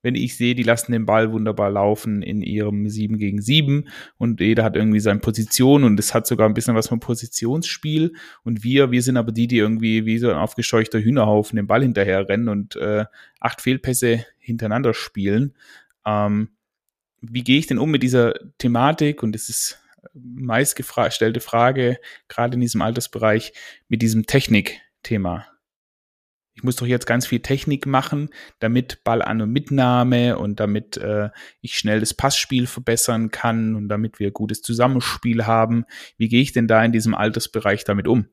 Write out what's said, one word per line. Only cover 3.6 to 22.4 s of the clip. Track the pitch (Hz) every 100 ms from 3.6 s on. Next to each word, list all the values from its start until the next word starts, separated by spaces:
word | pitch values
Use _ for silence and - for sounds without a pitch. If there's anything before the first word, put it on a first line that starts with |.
| 143 143 143 - - _
und | 117 110
jeder | 95 113
hat | 110 85
irgendwie | 110 107
seine | 104 101
Position | - 110 110 - 127 143
und | 127 104
es | -
hat | 120 -
sogar | 120 110
ein |
bisschen | 107 113
was | 113 110
von | 117
Positionsspiel | - 117 117 - 113 151 170 - 156 156 165 165 - -
und | - 110
wir, | 113 135 135
wir | 123
sind | 123 127
aber | 117
die, | 113 117
die | 120
irgendwie | 107 110 113 110
wie | 110 113
so | 120
ein | 78
aufgescheuchter | 107 - 117 117 110 113
Hühnerhaufen | 107 135 107 104 107 110
den | 101
Ball | 113
hinterher | 135 104 98 95 95
rennen | 104 117
und, | 101 101 -
äh, | 104 104 107 - - _
acht | - -
Fehlpässe | - 131 - 123 120 117 - _
hintereinander | - 117 110 113 123
spielen. | 110 - - 98 107 139 _ - - _ _
Ähm, | 107 104 104 104 110 _ _ _ _ _ _ _
wie | 113 120
gehe | 123 139
ich | 160
denn | 131
um | 156
mit | 147
dieser | 127 127 117 - - _
Thematik? | 123 117 135 156 151 147
Und | 110
es | 110 -
ist | - - - _ _ -
meist | - 123 123 127 113 139 -
gefra-, | - - 113
gestellte | - 110 117
Frage, | - 117 120 135 123 123 - - _
gerade | -